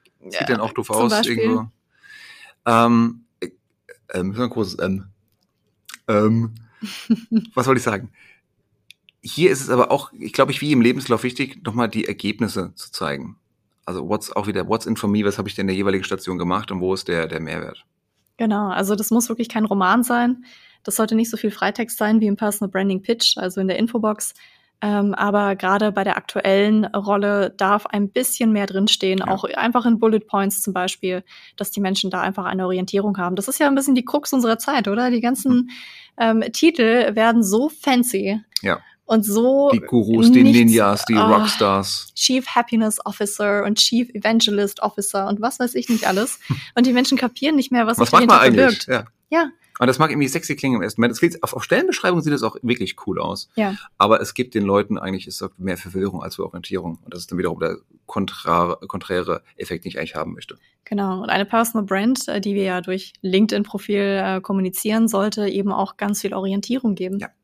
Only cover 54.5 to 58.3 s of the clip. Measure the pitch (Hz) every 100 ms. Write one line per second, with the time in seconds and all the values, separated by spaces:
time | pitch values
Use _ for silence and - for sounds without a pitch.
54.5 | 113 101 98 104 104 95 95 90 - 95
55.5 | - 92 90 92 92 98 92 92 - 85
56.5 | 90 - 95 85 82 - 87 87 90 90
57.5 | 82 82 87 _ _ - 107 95